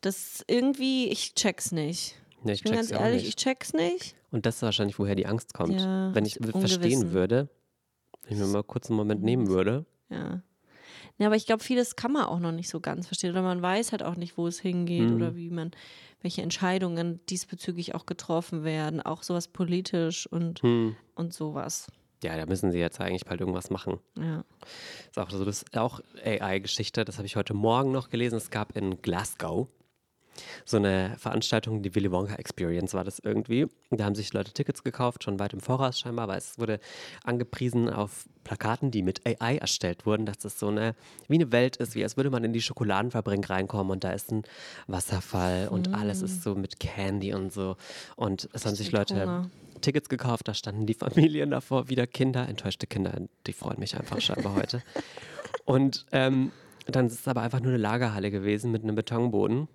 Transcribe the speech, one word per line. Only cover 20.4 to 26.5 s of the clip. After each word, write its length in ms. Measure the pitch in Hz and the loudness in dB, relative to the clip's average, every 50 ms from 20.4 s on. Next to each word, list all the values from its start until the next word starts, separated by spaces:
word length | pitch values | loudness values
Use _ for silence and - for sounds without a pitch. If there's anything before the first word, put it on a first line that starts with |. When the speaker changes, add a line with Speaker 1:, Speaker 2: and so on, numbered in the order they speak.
| 170 165 165 - | 0 0 -2 2
Speaker 2:
Hm. 340 | - 120 120 117 113 110 110 - _ _ _ | 4 4 6 6 4 2 0 -4 _ _ _
Speaker 1:
und 180 | - 170 165 | -6 -6 -6
sowas. 540 | 165 - 156 151 151 143 - - - - - - - _ _ _ _ _ - | -4 -6 -6 -4 -4 -4 -6 -4 -6 -6 -8 -12 -20 _ _ _ _ _ -6
Speaker 2:
Ja, 120 | - 80 | -4 -4
da 100 | 80 80 | -4 -2
müssen 260 | 76 95 92 101 95 | 0 0 2 2 2
sie 60 | 87 87 | 2 4
jetzt 200 | 85 85 - - | 2 0 -2 -4
eigentlich 260 | 90 92 92 90 - | -4 -2 -2 -2 -2
bald 120 | - 90 85 | -4 -4 -2
irgendwas 300 | 92 92 90 92 92 - | -2 -2 -2 -2 -2 -4
machen. 300 | 95 92 - 98 92 98 _ _ _ - | -6 -4 -2 -4 -6 -6 _ _ _ -6
Speaker 1:
Ja. 260 | 160 165 156 156 - _ _ _ - - - - - - - - - - | -6 -4 -4 -6 -8 _ _ _ -20 -20 -18 -16 -16 -16 -16 -16 -18 -10
Speaker 2:
Ist 100 | - - | -6 -6
auch 120 | 98 85 | -6 -4
so, 140 | 98 95 95 | -4 -2 -2
das 180 | 101 101 - | -2 -2 -4
ist 160 | - - - 120 | -8 -6 -2 0
auch 220 | 110 123 - - - _ - - - | 0 0 -2 -6 -18 _ -20 -8 -4
A-I-Geschichte, 800 | 123 107 98 101 98 | -2 -2 0 0 0